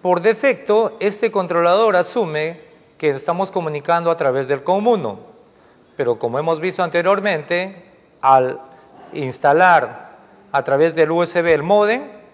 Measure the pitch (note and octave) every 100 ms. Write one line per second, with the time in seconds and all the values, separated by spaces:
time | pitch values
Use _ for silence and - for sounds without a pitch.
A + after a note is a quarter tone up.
0 | F3+ F3+ F#3+ A3 C#4 B3+ - G#3 A3+ -
1 | G3 G3+ A3+ G#3 F3 E3+ E3+ F#3+ A3 F3+
2 | F3 B3 F3+ D3+ D#3 E3+ - _ _ _
3 | D3+ C3+ - F3 F#3+ F#3+ D#3+ D3 C#3 E3+
4 | E3+ E3 C#3+ C3 C3 C#3 D3+ F#3+ A3 A3
5 | A#2+ G2 - - _ _ _ _ _ -
6 | B2 A2+ A#2 B2+ D#3+ D#3+ F3+ F#3 F3 F3
7 | E3+ G3 G3+ E3 C#3+ F3 F#3+ F#3+ - _
8 | _ _ C3+ C3+ B2+ - - - - -
9 | - - C3+ - D3 D3+ F#3 E3 A#2+ A#2+
10 | - - _ _ _ C#3 C#3 C#3 E3 D#3+
11 | D#3 E3 E3+ F3 E3+ D3+ D#3+ G#3 G#3 B3
12 | C#4+ - -